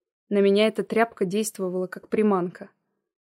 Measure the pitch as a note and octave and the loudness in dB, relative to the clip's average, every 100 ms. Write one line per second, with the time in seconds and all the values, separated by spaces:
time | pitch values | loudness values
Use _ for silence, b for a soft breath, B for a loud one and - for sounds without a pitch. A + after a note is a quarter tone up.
0 | _ _ - G3+ G3 G3+ A3 G#3+ F#3+ A3 | _ _ -4 2 4 4 2 0 -4 0
1 | A3+ - F#3 G3+ G#3+ - F#3 F#3 F#3 F#3+ | -2 -2 -4 -2 -4 -6 -6 -4 -6 -10
2 | - - G#3+ F#3+ F3 - - _ _ _ | -6 0 2 2 -2 -8 -20 _ _ _
3 | _ _ | _ _